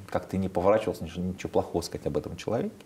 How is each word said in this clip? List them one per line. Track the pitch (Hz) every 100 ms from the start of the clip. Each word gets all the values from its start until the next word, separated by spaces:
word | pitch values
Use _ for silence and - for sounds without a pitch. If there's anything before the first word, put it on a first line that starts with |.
| -
как-то | - - 95
не | 95
поворачивался, | 104 90 107 92 87
ничего, | 92 90
ничего | 90 92 -
плохого | 92 - 87
сказать | 80 - 78
об | 73
этом | - -
человеке, | - 113 196 -